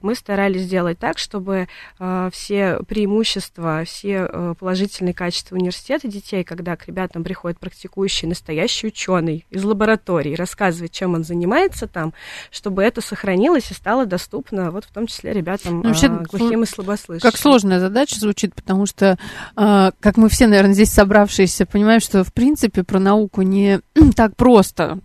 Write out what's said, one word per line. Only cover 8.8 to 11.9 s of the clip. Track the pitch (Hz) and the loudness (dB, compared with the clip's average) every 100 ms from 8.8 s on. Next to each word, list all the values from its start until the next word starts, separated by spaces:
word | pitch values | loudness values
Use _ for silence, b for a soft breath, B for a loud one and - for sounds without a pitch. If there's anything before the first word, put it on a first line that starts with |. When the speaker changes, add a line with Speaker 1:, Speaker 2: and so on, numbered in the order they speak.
| 220 | -8
Speaker 1:
учёный | - - 185 165 156 _ | -8 -2 -2 -2 -6 _
из | 190 | -6
лаборатории, | 196 214 214 220 - 175 143 | -2 0 2 0 0 -2 -2
рассказывает, | 160 180 - 196 170 170 | -6 -8 -2 -2 -2 -8
чем | - 185 | -6 -4
он | 170 | -2
занимается | 165 175 175 262 381 - | -4 -4 0 0 0 -4
там, | 220 | -10